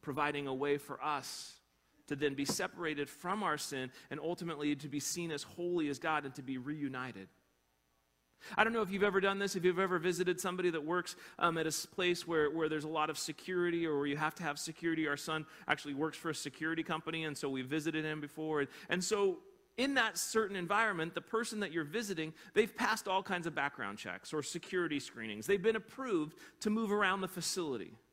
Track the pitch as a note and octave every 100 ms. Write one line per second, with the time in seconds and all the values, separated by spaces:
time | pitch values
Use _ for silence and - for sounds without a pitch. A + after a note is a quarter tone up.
0 | - C#3 D3 D3 C#3+ C3 C#3+ C#3+ - C#3
1 | C#3+ D3 B2+ - - - _ _ _ _
2 | - C#3+ D3 C#3 C#3 - F#3 - E3+ D3
3 | C#3+ - F3 G#3+ F#3+ D3+ - C3+ B2+ -
4 | - C#3 D3+ E3+ E3+ D3 D3 C#3+ D3 C#3+
5 | - F3 E3+ D3 - - F3 F3 D3+ C3
6 | E3 D3+ C#3+ C3+ C3 C3 B2+ D#3 C#3+ C3
7 | B2+ G2 F#2+ _ _ _ _ _ _ _
8 | _ _ _ _ - G3 G#3+ A3+ F#3+ G3
9 | G3+ F#3+ F#3+ G3 G3 F#3+ F3+ F3 F#3+ F3+
10 | E3+ E3+ F3+ F3+ F#3+ F3+ F3+ D#3+ D3 F3
11 | E3+ - - - F3 E3 D#3+ D3+ - -
12 | F3+ F3 D#3+ E3 D3+ D#3+ D#3 D#3 D#3 D#3+
13 | D3+ D3 - D3+ - F3+ F3 E3+ E3 D3
14 | C#3+ C#3+ D#3 - E3+ C#3+ - D#3 E3 D#3+
15 | D#3 C#3+ - D#3 D#3 - - D3 D3 C#3
16 | D#3 - E3+ D3+ D3+ - D#3 E3 D#3 D#3+
17 | D#3+ D#3+ D#3+ C#3+ C#3+ C3+ B2+ D#3 D#3 D#3
18 | D#3 D#3 D3 - D#3 D3+ C#3 - - F3+
19 | F3+ G#3 G3+ F3 - - _ - C4+ C#4
20 | A3+ - - A3 G#3+ G3 F3 G3+ A3+ F3+
21 | D#3+ E3+ - A3+ A3+ G#3+ G3 E3 D3 F#3
22 | G#3 E3+ D#3 - - - A3 - A3+ A3
23 | G3+ F#3+ G3 F3+ E3 D3+ C#3+ - G#2 G#2
24 | G#2 F#2 - D#3 C#3 F3 - F#3 E3+ D3
25 | - - A2 G#2 A2 G3+ G3 A3 - -
26 | C4 F#3 D3+ - - - G#3+ G#3+ A3 G#3
27 | G3 G3 F#3 - D#3+ - D#3+ A#2+ E2 -
28 | _